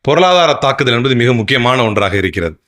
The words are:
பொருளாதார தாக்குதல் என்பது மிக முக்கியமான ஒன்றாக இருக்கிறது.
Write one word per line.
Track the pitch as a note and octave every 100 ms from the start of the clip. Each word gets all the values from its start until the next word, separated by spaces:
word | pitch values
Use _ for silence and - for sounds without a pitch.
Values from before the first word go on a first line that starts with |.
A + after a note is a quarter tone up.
பொருளாதார | - D3+ F3+ F3+ E3
தாக்குதல் | C#3+ C3+ C3+ C3
என்பது | A#2 C3
மிக | B2+ A#2+
முக்கியமான | B2 G#2 C3 A#2+ B2+
ஒன்றாக | A#2 G#2 G2+ G2
இருக்கிறது. | F#2 F2+ E2+ D#2